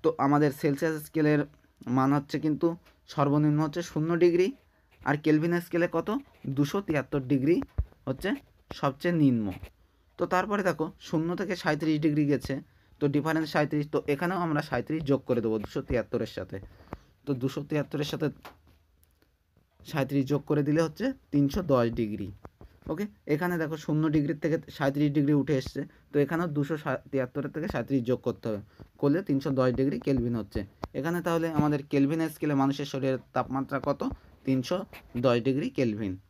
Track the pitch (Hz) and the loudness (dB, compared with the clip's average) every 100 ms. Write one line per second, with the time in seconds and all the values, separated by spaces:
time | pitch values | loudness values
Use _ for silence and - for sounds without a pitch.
0 | 160 - 139 147 151 135 156 139 165 156 | 0 2 2 4 4 2 0 0 0 -2
1 | 151 160 151 151 143 - _ _ - 127 | -4 2 4 4 2 -8 _ _ -2 2
2 | 135 143 143 151 156 143 170 170 - _ | 4 2 0 -2 0 2 0 -2 -12 _
3 | _ - 143 147 151 147 156 175 165 156 | _ 0 2 4 4 2 0 -2 -6 -2
4 | 160 170 175 170 190 277 _ _ _ _ | 0 4 4 6 2 0 _ _ _ _
5 | - 147 151 151 170 175 170 170 170 165 | -2 0 4 2 4 0 0 0 0 0
6 | 170 233 277 _ - 135 143 196 196 151 | -2 -4 -6 _ -6 0 0 0 -2 -2
7 | 131 147 127 139 135 175 - - - _ | -2 -4 0 0 2 2 0 -6 -6 _
8 | - 131 190 277 - _ _ - 143 131 | -8 -4 -4 -4 -8 _ _ -2 -2 0
9 | 175 170 143 120 104 90 - _ _ _ | 0 4 4 4 -2 -6 -14 _ _ _
10 | _ - 175 185 185 202 185 156 160 - | _ -8 -2 0 0 0 0 0 -4 -6
11 | - 165 165 175 180 175 165 151 156 151 | -4 -2 -2 -4 -4 -4 -2 0 0 0
12 | 160 147 143 143 - 139 - _ _ _ | 2 2 2 0 0 -8 -8 _ _ _
13 | 147 143 151 156 156 170 151 151 147 147 | 0 0 0 -2 0 0 0 -2 -2 -2
14 | - 143 175 185 175 147 151 123 120 156 | -2 -2 0 0 0 0 -2 -4 -2 -4
15 | 127 139 - 120 110 107 101 - 127 127 | 0 0 2 0 0 -2 -4 -8 -2 -2
16 | 107 120 110 - 92 98 - - - - | -2 -4 -6 -8 -10 -12 -14 -20 -20 -20
17 | _ _ - 135 131 143 143 151 139 143 | _ _ -6 -4 -2 -4 -4 -4 -4 -4
18 | 147 147 147 - - - _ _ _ _ | -4 -2 -4 -6 -18 -20 _ _ _ _
19 | _ _ _ _ _ _ _ _ - 156 | _ _ _ _ _ _ _ _ -8 -4
20 | 131 139 135 143 - 147 147 151 160 156 | 0 0 0 -2 0 0 2 2 0 0
21 | 240 269 _ 143 139 139 180 131 117 117 | -4 -4 _ 2 2 0 2 4 4 0
22 | 110 104 95 98 - _ - _ - 156 | -4 -4 -8 -12 -20 _ -20 _ -8 -6
23 | 208 - - 147 180 175 156 156 - 151 | -6 -8 -4 0 0 -2 -2 -6 -2 0
24 | 156 151 147 151 160 160 - - 139 139 | 2 2 0 -2 0 -2 -4 -2 -2 2
25 | 147 143 143 147 139 139 127 135 143 - | 2 2 4 2 2 0 -2 -8 -10 -14
26 | _ 147 143 165 175 147 143 156 151 131 | _ 0 2 0 -2 -2 -2 -2 -2 -4
27 | - 135 127 - 139 156 156 139 117 135 | -2 -2 -2 -4 -6 -6 -4 -4 0 -2
28 | 117 123 - 113 117 104 - _ - _ | 0 -2 -2 -4 -4 -6 -8 _ -20 _
29 | 143 156 - 135 147 131 127 123 135 - | 2 2 0 -2 0 2 2 2 0 0
30 | - 135 120 117 104 - 98 _ - 139 | 0 0 0 -2 -4 -6 -8 _ -10 -6
31 | 147 175 170 165 165 156 151 147 147 143 | -4 -2 0 0 0 2 2 2 0 2
32 | 139 160 160 156 151 139 135 139 143 139 | 2 2 -2 -2 0 2 2 0 -4 -2
33 | 135 131 - 127 - 131 135 139 143 143 | -2 -2 -2 -4 -2 -4 -4 -4 -2 -2
34 | 254 - - - - 131 123 180 233 - | -4 -6 -16 -10 -2 0 0 -4 -4 -14
35 | - 120 127 120 120 135 240 - 123 104 | -10 0 2 4 2 0 -2 0 0 0
36 | 104 92 _ | -4 -6 _